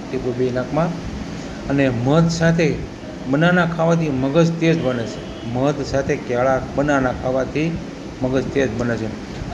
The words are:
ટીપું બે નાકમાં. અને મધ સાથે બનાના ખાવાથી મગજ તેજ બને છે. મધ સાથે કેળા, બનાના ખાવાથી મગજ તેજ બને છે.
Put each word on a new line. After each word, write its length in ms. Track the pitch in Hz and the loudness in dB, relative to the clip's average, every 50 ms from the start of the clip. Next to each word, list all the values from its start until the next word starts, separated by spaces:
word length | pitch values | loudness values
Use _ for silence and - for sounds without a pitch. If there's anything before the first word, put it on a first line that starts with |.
| - - | -10 -6
ટીપું 260 | 131 127 123 127 117 | -6 -4 -2 -2 -2
બે 140 | 123 127 123 | 0 0 0
નાકમાં. 380 | 120 127 123 - 143 151 170 175 175 - - - - - - - - - - - - - - - | 0 -2 -2 0 0 0 0 0 -2 -6 -8 -8 -8 -8 -8 -8 -8 -10 -10 -10 -10 -10 -4 -2
અને 200 | 139 139 139 131 | 2 2 2 2
મધ 400 | 120 117 120 135 151 170 170 165 | 2 0 2 4 6 6 4 4
સાથે 460 | - - 165 165 165 170 165 139 117 - - - - - - - - - - 131 | 2 2 2 4 4 4 4 2 2 -2 -6 -10 -10 -12 -12 -12 -12 -10 -4 0
બનાના 360 | 135 151 165 180 180 180 170 | 2 4 4 4 4 4 2
ખાવાથી 420 | 165 165 165 165 165 170 165 160 151 | 2 2 0 2 2 4 2 2 0
મગજ 420 | 135 127 135 139 143 170 165 165 165 165 | 0 0 0 2 4 4 4 4 2 2
તેજ 220 | 165 165 156 127 | 2 2 2 2
બને 200 | 123 127 123 117 | 2 0 0 0
છે. 440 | 110 104 - - - - - - - 117 120 | -4 -4 -6 -8 -10 -10 -10 -10 -8 -4 -2
મધ 280 | 127 135 147 143 139 | 0 2 0 0 0
સાથે 340 | 131 - 143 135 135 143 143 | -4 -2 -2 -2 0 0 -2
કેળા, 440 | - - - 120 120 127 135 131 123 - - - | -2 -2 -2 0 2 2 2 2 0 -2 -2 -2
બનાના 380 | 135 143 151 143 135 131 127 | 0 2 2 2 2 2 2
ખાવાથી 580 | 120 - - 131 131 131 127 123 - 143 156 165 165 180 - - - - - - - - | 0 -2 -2 -2 0 0 -2 -2 -2 -2 -2 -2 -2 -4 -8 -10 -12 -12 -12 -12 -6 -4
મગજ 220 | 131 127 131 131 123 | -2 0 0 0 0
તેજ 260 | - - 139 135 117 | 0 2 2 2 2
બને 260 | 110 113 120 120 113 | 0 -2 0 0 0
છે. 320 | 110 110 107 - - - - - - - - | -2 -4 -6 -6 -8 -10 -10 -10 -8 -8 -8